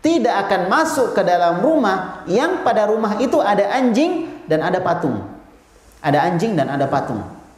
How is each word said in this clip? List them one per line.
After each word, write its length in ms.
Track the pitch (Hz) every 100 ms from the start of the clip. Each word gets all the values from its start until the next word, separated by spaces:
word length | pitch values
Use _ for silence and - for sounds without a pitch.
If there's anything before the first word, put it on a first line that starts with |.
| 311
tidak 400 | 330 226 196 196
akan 240 | 185 180
masuk 480 | 262 320 277 240 -
ke 80 | 175
dalam 400 | 175 175 170 254
rumah 560 | 311 214 185 - - 165
yang 320 | 202 320 370
pada 240 | 262 220 208
rumah 320 | 220 220 208
itu 240 | 262 311
ada 320 | 196 202 202
anjing 720 | 262 254 220 339 359 - - -
dan 160 | 156
ada 160 | 160 185
patung. 400 | 175 170 143 107 95 - - - _ - - -
Ada 320 | - - 175
anjing 240 | 170 226
dan 160 | 180 135
ada 160 | 139 139
patung. 400 | 139 131 110 92 - -